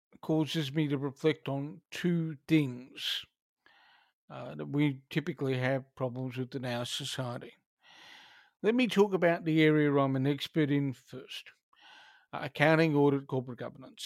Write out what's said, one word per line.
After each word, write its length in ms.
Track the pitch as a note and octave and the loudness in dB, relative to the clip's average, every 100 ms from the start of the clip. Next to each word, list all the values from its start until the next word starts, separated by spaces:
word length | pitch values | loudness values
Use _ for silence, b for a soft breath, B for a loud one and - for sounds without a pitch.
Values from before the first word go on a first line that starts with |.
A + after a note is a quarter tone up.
| _ - | _ -10
causes 500 | - D#3+ D#3 E3 C#3 | -2 0 0 -2 -2
me 160 | D3 D3 | -2 0
to 80 | C#3 | 0
reflect 520 | C#3 C3 D#3+ D3+ - | -4 -2 -2 -2 -4
on 340 | C#3 C#3+ F3+ _ | -6 -6 -12 _
two 460 | - F3+ F3 D#3+ D3 - | -4 0 0 -2 -6 2
things, 800 | D#3+ C#3 B2 C3 - - - - _ _ _ b b b b b _ _ | 2 2 -4 -14 -10 -8 -6 -10 _ _ _ b b b b b _ _
uh, 280 | C#3 B2+ D3+ | -16 -14 -12
that 100 | D3 | -4
we 320 | C#3+ D3 C3 - | 0 0 0 -6
typically 480 | D#3 D#3 C#3+ C#3 C3 | -6 -4 -4 -2 0
have 380 | B2+ C3+ C3 | 0 -2 -4
problems 420 | - C3 B2 C3 B2 | -6 -6 -4 -6 -6
with 160 | B2+ C#3 | -8 -6
in 80 | |
our 200 | B2 A#2+ | -6 -6
society. 680 | A#2+ - C3+ - B2+ B2+ C#3 - _ _ B B B B B B B _ | -6 -8 -8 -6 -8 -8 -12 -20 _ _ B B B B B B B _
Let 120 | G3 | 0
me 140 | A#3+ B3 | 2 2
talk 260 | G3 G3+ | 4 4
about 300 | F#3 E3+ E3+ | 4 2 2
the 180 | E3 D#3 | 2 4
area 320 | D#3 D3+ D3 | 6 6 4
I'm 220 | C#3+ C3+ C3+ | 4 2 2
an 100 | C3+ | 0
expert 440 | C#3+ - D#3+ D3 | -2 -2 0 2
in 240 | C#3+ C#3 | 2 -2
first, 500 | B2 _ C3 - - - - _ B B B B B B | -6 _ -18 -14 -16 -16 -20 _ B B B B B B
uh, 80 | D3 | -10
accounting, 540 | D3 - D3 D#3+ E3 C#3+ | -8 2 4 6 4 4
audit, 320 | C#3+ C#3 C#3 | 4 2 -2
corporate 320 | C3 B2 A#2 | -6 -6 -8
governance. 440 | B2 C3+ C3+ - | -12 -14 -18 -12